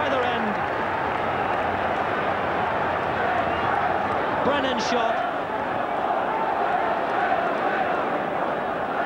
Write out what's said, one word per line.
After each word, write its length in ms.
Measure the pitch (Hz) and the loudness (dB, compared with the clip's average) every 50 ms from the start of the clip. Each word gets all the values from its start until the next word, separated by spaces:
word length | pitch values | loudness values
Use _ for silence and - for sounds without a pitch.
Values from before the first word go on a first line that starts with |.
| 294 | 2
either 160 | 277 269 262 247 | 2 2 2 2
end. 260 | 247 240 233 220 220 202 - - - - - - - - - - - - - - - - - - - - - - - - - - - - - - - - - - - - - - - - - - - - - - - - - - - - - - - - - - - - - - - - - - - - - - - - - - - - - - | 2 0 0 0 0 0 -2 -2 -2 -2 -2 -2 -2 -2 -2 -2 -2 -2 -2 -2 -2 0 0 0 0 0 0 0 0 0 0 0 0 0 0 0 0 0 0 0 0 0 0 0 0 0 0 0 0 0 0 0 0 0 0 0 -2 0 0 0 2 2 2 0 0 0 0 0 0 0 2 2 0 0 0 0 0 0 0 0 0 0 2 2
Brennan 340 | - 285 285 262 262 247 233 | 2 2 2 2 0 0 0
shot. 360 | 220 - 247 240 226 226 226 - - - - - - - - 269 262 - - - - - - - - - - - - - - - - - - - - - - - - - - - - - - - - - - - - - - - - - - - - - - - - - - - - - - - - - - - - - - - - - - - - | 0 0 2 2 2 2 2 0 0 -2 -2 -4 -4 -4 -4 -4 -2 -2 -2 -2 -2 -2 0 0 0 0 0 0 0 0 0 0 0 0 0 0 2 2 2 2 2 2 0 0 0 0 0 2 2 2 2 2 2 0 0 0 0 0 0 0 0 0 0 0 0 0 0 -2 -2 -2 -2 -2 0 0 -2 -2 -2 -2 -2 -2 -2 -2 -2 0 0